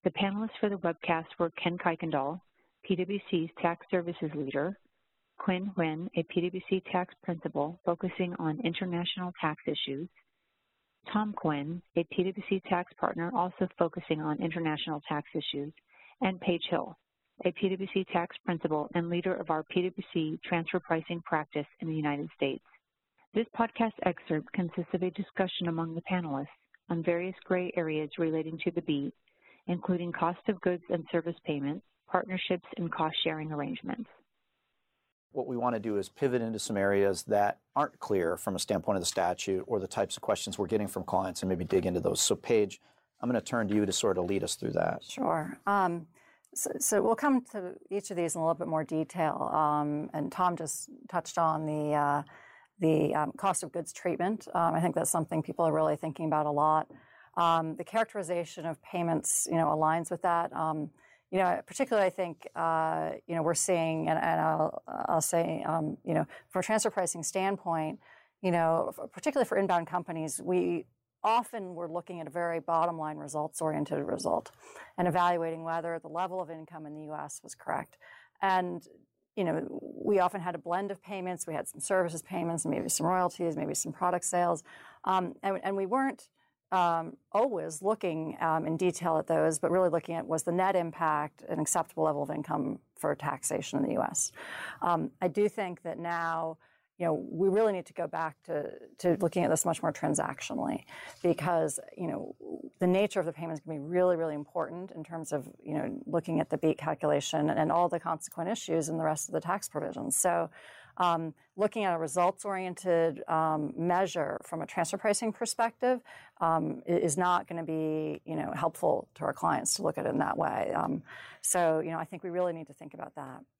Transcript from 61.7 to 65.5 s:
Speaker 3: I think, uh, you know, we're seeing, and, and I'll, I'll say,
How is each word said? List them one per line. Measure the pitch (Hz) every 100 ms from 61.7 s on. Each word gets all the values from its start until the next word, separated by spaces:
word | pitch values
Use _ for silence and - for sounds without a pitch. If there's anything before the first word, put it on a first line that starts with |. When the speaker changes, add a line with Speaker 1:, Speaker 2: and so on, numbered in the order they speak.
| - 262 220 190
Speaker 3:
I |
think, | 180 175 - -
uh, | - 165 165 160 160 160 - -
you |
know, | 165
we're | 160
seeing, | 160 - 175 165 156 160
and, | 160
and | 170 165
I'll, | 160 160 156 - -
I'll | - - 165
say, | 156 170 170